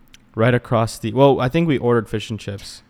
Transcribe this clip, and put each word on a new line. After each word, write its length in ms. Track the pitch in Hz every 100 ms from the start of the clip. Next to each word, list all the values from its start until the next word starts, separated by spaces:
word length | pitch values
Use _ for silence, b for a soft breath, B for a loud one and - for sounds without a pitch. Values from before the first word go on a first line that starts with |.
| - - _
right 180 | - 113
across 460 | 120 - 117 110 -
the, 140 | 113
well, 280 | 110 139 131
I 80 | 127
think 200 | 165 170
we 100 | 135
ordered 300 | 120 120 107
fish 200 | 110 -
and 100 | 107
chips. 440 | - 98 - - _